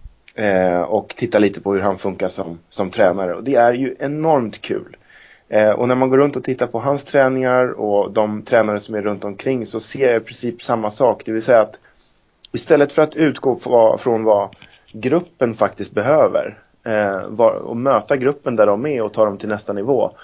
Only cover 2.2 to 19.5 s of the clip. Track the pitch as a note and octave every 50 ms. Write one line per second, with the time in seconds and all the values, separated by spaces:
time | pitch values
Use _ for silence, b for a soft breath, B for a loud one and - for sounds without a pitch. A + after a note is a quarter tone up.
2.2 | G2 F#2 - - E2+ E2+ E2+ E2 - _ - - G2 F#2 - - G#2 F2+ F2 G2
3.2 | F#2+ F2+ E2+ F2 A2 C3 C#3 A#2+ A#2 A#2+ B2 B2+ C3+ B2+ - - C#3+ C#3 D3 D3+
4.2 | D#3 E3 D#3 C#3 A#2 G#2 - - - - - G#1 G1+ - - b b b b b
5.2 | b b b b b _ - G#2+ G#2+ G#2+ G2+ - B2 B2 B2+ B2+ C3 C3 C3 C3
6.2 | C#3+ D3 C#3 C3+ - - B2+ - B2 A#2+ - A#2 A2+ C#3 C#3+ C#3 C#3 - - C#3+
7.2 | C3 C3 C3 C3 C3 B2+ B2+ B2+ B2+ B2 - - A2 G#2+ G2+ G2+ F#2+ G2 G2 A2
8.2 | G#2+ G#2+ G#2+ G#2+ G#2 - B2+ A#2 A2 G#2+ G#2 G#2 G#2 - A2 G#2+ G2 G#2 G#2 F#2+
9.2 | G#2 G#2 G2 - - C3+ C3+ B2 A2+ G#2+ - A2+ A2+ - - C#3 C3+ B2 A#2+ A2+
10.2 | A2+ - - - - A#2+ A#2 - - - B2 A2+ G#2+ G#2 G#2 - C#3 A#2+ G#2+ -
11.2 | - A#2 A2 A2+ A2+ C3 B2 A2+ G#2+ - - - b b b b b b b b
12.2 | b b _ _ - - - A#2+ - - E3 C#3+ C#3+ C#3+ - - D#3 D3+ - D3+
13.2 | D#3+ D3 B2+ - - C3+ A#2+ A#2 - B2+ B2 A#2 A2+ A2 - G#2 - B2+ A#2 A2
14.2 | A2 A2 G#2+ G2+ G2+ G2 b b b b b b b b - A2 G#2+ C3 D3 F3
15.2 | F3 - _ _ C3 A#2 A2 - G#2 G2 - - G2+ - - G#2+ G#2 B2+ D3+ D#3
16.2 | B2 F#2+ F2 - - - - - _ _ _ _ _ A#2 A2 G#2+ G#2 G2+ G2 F#2+
17.2 | F#2+ G2 G#2+ A2 A#2 A2 - - - - A#2 A#2 B2+ C#3 C3 G#2+ G#2 - C#3 C3+
18.2 | B2 C3+ C#3+ C#3+ - C#3 A#2+ A2 G#2+ G#2 G2+ G#2+ C3 D3+ C#3+ B2 A2 G#2 - A#2
19.2 | A2 G#2+ G2 G2+ - G#2+